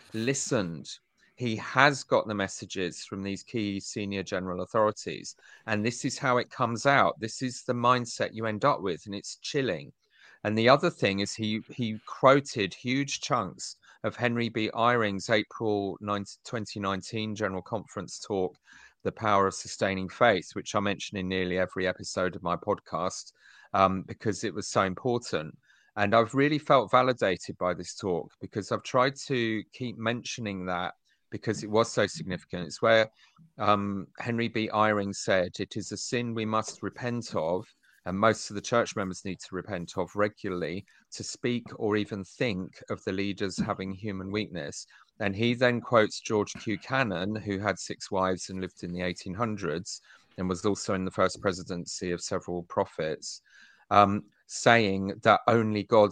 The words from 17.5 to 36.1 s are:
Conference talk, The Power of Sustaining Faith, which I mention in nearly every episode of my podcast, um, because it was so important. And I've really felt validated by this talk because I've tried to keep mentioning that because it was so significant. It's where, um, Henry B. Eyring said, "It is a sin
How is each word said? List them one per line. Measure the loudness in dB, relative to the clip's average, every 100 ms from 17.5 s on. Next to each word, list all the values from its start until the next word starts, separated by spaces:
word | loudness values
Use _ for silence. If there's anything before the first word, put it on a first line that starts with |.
| -4
Conference | -4 -6 -6 -10 -10 -10
talk, | -4 0 0 -4 _ -20 -20 _
The | -8
Power | -2 2 4 4
of | 0
Sustaining | -8 -2 -2 0 -4
Faith, | 4 6 6 0
which | -8 -4 0
I |
mention | 0 -2 -4 -4
in | -2
nearly | 0 0 0
every | 0 0 -2
episode | -2 -6 -2 -2 -2
of |
my | -4 -2
podcast, | 0 -2 -2 -4 -2 -4 -12 -20 -20 -20 -4
um, | 4 4 4
because | -6 -6 -4 -2 -4
it |
was | -4 -2
so | 2
important. | 2 0 -2 -2 -2 -4 -6 -12 _ _ _ 0
And | 4 4
I've | 4
really | 2 2 2
felt | 4 4 6
validated | 4 4 4 2 0 -4 -4
by | -2
this | -2 -6
talk | -6 -2 -2 -4 _
because | -10 -8 -4
I've | -4
tried | 0 2 2 0 -4
to | -2 0 -2 -6
keep | -10 -10 -4
mentioning | -2 -2 -6 -8 -6 -6 -4
that | -4 -4 -8 _ _ _
because | -6 -4 -4
it | 2
was | 2 4
so | 2 0
significant. | -2 -8 -8 -6 -8 -8
It's | 0
where, | 4 6 4 _ _ _ -20 0
um, | 4 4 2 -4 -8 -8
Henry | -4 -2 -2
B. | -2 -2
Eyring | 2 2 2 -2
said, | -4 2 2 2 -4
"It | -8 -8
is | -8
a | -8
sin | -4